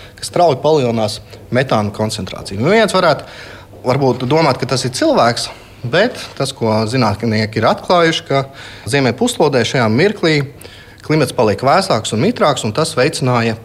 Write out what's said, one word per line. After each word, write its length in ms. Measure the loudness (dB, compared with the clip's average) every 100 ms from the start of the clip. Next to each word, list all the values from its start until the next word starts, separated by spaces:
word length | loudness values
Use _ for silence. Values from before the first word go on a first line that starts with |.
| -20 -14
ka 80 |
strauji 380 | -6 2 2 2
palielinās 560 | 2 2 2 0 -2 -4 -14 -18 -4
metāna 400 | -2 0 0 -2
koncentrācija. 720 | -2 -4 -4 -10 -10 -10 -4
Nu, 80 | 2
viens 240 | 2 2 2
varētu 320 | 2 0 -4 -18 -18 -20 -20 -8
varbūt 400 | -2 0 0 0
domāt, 320 | 0 2 2 0
ka 160 | -2
tas 160 | -4 -4
ir 80 | -2
cilvēks, 540 | 2 4 2 2 -6 -12 -20 -12
bet 320 | -2 0 0 -2 -12 -6
tas, 160 | -6 -2
ko 240 | 0 0 0
zinātnieki 720 | 0 0 0 -2 0 -2 0
ir 120 | 0
atklājuši, 540 | 0 2 2 4 0 -2
ka 180 | -2 -2 -8 -18 -14 -4
Ziemeļpuslodē 800 | 0 2 0 -2 2 2 2 2
šajā 240 | 2 2
mirklī 460 | 4 2 2 0 0 -2 -10 -20 -20 -20 -12
klimats 320 | -2 0 0
paliek 300 | 2 0 2
vēsāks 480 | 2 2 2 0 0
un 80 | 0
mitrāks, 400 | 0 2 0 0
un 120 | -2 -2
tas 160 | -2
veicināja 640 | 0 0 0 0 0 0 -4